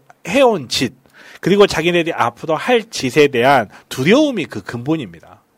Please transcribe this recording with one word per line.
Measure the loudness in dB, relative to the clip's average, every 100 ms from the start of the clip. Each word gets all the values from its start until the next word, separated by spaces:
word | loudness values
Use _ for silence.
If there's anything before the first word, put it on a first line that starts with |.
| _ _ -4
해온 | 2 2 0 -4
짓, | -4 -4 -6 _ _ -20 -6
그리고 | 0 4 4
자기네들이 | 2 -2 0 -2
앞으로 | -2 -4 -4 -6 -6
할 | 0 -2 -2
짓에 | -8 -4 2 2
대한 | 4 4 4 0 -8 -16
두려움이 | -4 2 2 2 -2 -8
그 | -10
근본입니다. | -10 -10 -4 -6 -6 -16 -20 -20 _